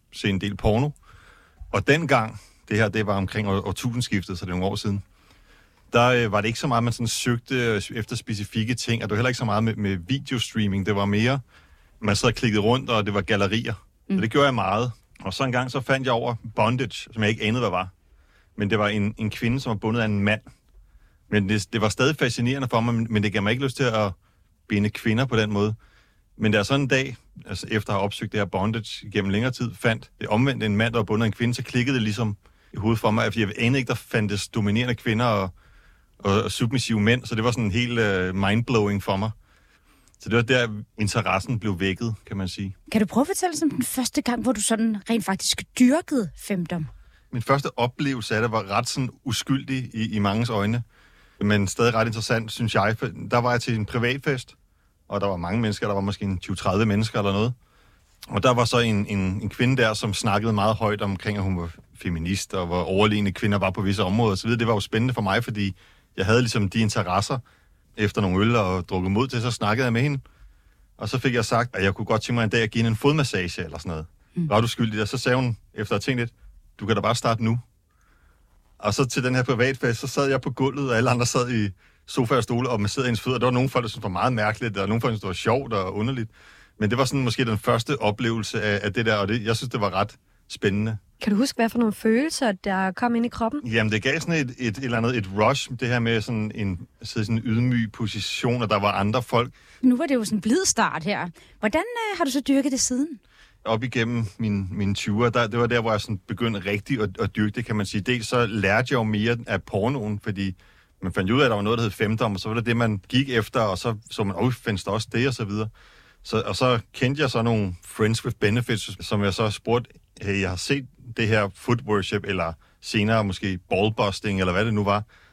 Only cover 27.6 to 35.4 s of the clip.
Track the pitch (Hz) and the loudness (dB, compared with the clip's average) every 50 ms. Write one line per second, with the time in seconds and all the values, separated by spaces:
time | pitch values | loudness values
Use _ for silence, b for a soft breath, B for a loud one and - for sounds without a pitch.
27.6 | - - 107 110 104 - 107 98 98 101 - - - 101 - 107 101 90 - 95 | -6 -2 -2 -2 0 0 0 0 0 -2 -2 -4 -8 -4 -2 -2 -2 -2 -2 -2
28.6 | 95 107 110 117 107 - - - - 107 101 107 101 98 98 104 120 131 123 - | -2 -2 -2 -4 -6 -8 -12 -14 -10 -6 -2 -2 0 0 0 0 0 0 -2 -2
29.6 | 120 117 95 - - 120 113 120 - - _ - - - 107 107 131 139 131 113 | -4 -6 -4 -2 0 0 0 -2 -4 -14 _ -10 -4 0 2 2 2 2 2 0
30.6 | 110 107 101 101 110 117 110 120 107 - 110 104 117 113 101 - 120 120 120 - | 0 0 2 2 2 2 2 0 0 0 2 2 2 0 0 0 0 0 0 -2
31.6 | 123 - - 123 120 131 139 127 110 107 104 110 117 107 101 - b b b b | -4 -2 0 0 2 2 2 0 0 0 0 0 -2 -2 -4 -6 b b b b
32.6 | b b b - 101 110 117 113 - 113 104 113 113 110 98 113 107 95 - - | b b b -2 0 2 2 2 2 2 2 2 2 0 0 0 0 0 0 0
33.6 | 117 117 135 139 123 - 127 117 - - - 117 104 101 104 98 - - - 117 | 2 2 2 2 0 0 -4 -4 -4 -2 0 0 0 0 -2 -4 -4 -4 -2 0
34.6 | 104 104 101 113 123 123 120 - - 120 110 110 123 120 110 98 | 0 2 2 2 0 0 -2 -2 -2 0 0 2 2 2 2 2